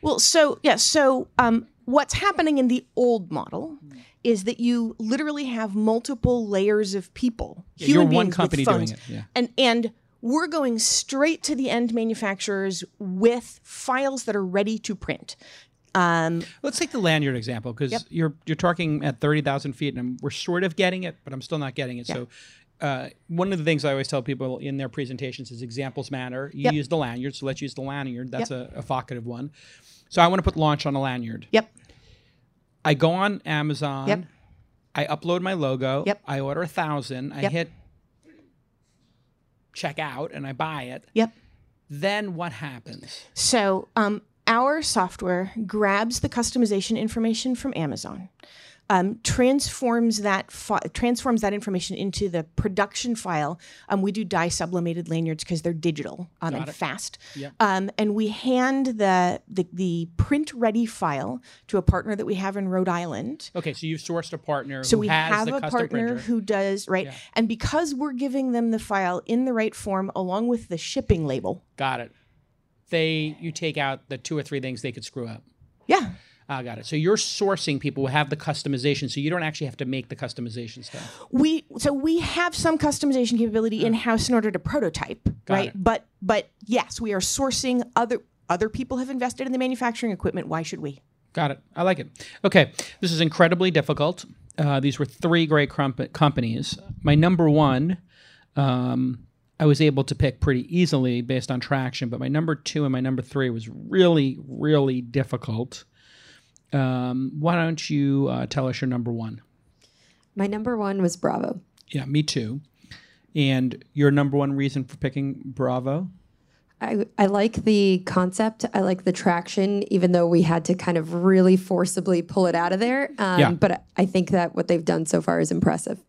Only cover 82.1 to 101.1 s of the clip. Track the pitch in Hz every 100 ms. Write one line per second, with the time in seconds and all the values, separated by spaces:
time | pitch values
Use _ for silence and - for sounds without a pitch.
82.1 | 330 311 - 349 339 339 320 302 285 294
83.1 | 262 233 233 226 214 220 214 226 226 233
84.1 | 226 - 247 214 196 - 294 208 156 -
85.1 | - - - - 196 202 202 185 226 _
86.1 | _ 185 214 - _ 208 233 - - 226
87.1 | 196 190 - 269 247 262 247 240 - 233
88.1 | 240 - _ _ 175 214 214 254 254 254
89.1 | 262 247 240 269 262 254 254 240 233 233
90.1 | 185 185 185 - 160 156 190 156 139 _
91.1 | _ _ - 151 139 _ - 180 180 -
92.1 | - - - 202 190 139 - - - 180
93.1 | 165 165 - 165 175 185 156 139 147 147
94.1 | 180 - - - - 147 139 139 - 135
95.1 | - 175 170 160 151 143 - 139 127 127
96.1 | - 147 139 117 113 - - - - -
97.1 | 147 165 180 160 147 147 127 156 185 _
98.1 | _ - - _ - 139 127 123 123 127
99.1 | 123 - _ _ _ 156 147 156 139 135
100.1 | - 143 - - 131 123 165 175 143 127